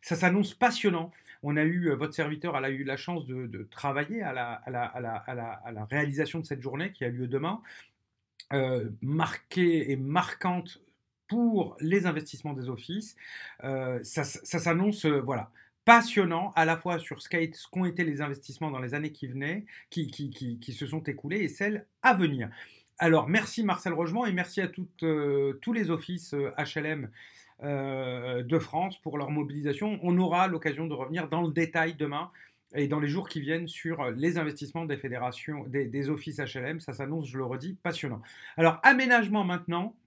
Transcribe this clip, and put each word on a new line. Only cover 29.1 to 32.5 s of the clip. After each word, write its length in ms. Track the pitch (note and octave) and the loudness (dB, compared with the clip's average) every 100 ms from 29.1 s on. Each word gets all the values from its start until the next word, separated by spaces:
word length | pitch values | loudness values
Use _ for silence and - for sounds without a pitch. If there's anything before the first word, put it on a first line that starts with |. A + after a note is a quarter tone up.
| D3 | -6
leur 120 | C#3 | -2
mobilisation. 720 | D3 D3 C#3+ D3 C#3 G#3+ G#3 | -2 -2 -2 -2 0 -2 -2
On 160 | F3 F3 | 2 4
aura 300 | F3+ F3 F#3+ | 4 4 4
l'occasion 400 | E3+ D#3+ C#3 E3 | 2 -2 -2 -4
de 60 | |
revenir 340 | B2+ C3 E3 D#3 | -4 -4 -4 -2
dans 120 | D#3+ | 0
le 80 | E3+ | 0
détail 440 | D#3 D#3+ E3 E3 D#3 | 2 2 2 0 0
demain 360 | D3+ C#3+ F3+ - - | -2 -2 -6 -12 -20